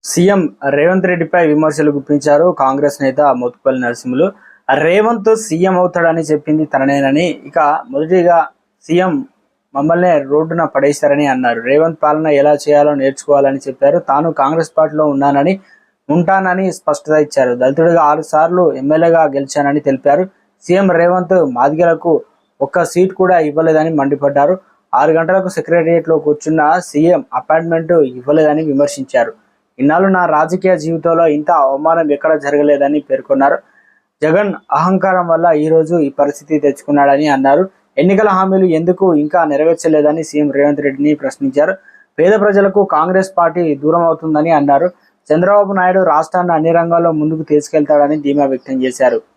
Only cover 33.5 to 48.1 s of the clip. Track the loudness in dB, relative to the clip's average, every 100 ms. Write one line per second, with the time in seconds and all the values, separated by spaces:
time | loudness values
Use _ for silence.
33.5 | 0 _ _ _ _ _ _ 0 0 -2
34.5 | -6 _ -2 0 0 0 -2 0 0 2
35.5 | 2 2 0 2 0 -2 0 -2 -2 -4
36.5 | 0 0 -2 -2 2 2 2 0 0 2
37.5 | 2 0 _ _ 0 2 2 2 0 0
38.5 | 2 2 0 0 0 2 2 0 0 0
39.5 | 0 0 0 0 2 2 -2 -4 -2 -2
40.5 | 0 0 0 -4 -2 -2 -2 -4 -6 -4
41.5 | 0 -2 -2 _ _ _ 0 2 2 2
42.5 | 2 2 2 0 0 0 0 0 0 0
43.5 | 0 -2 -2 0 2 0 -2 -2 -2 0
44.5 | 0 2 2 0 -6 _ _ _ 0 4
45.5 | 2 2 0 0 2 2 0 0 -4 -2
46.5 | 0 2 0 0 0 0 -2 -4 -4 -2
47.5 | -2 0 -2 0 2 2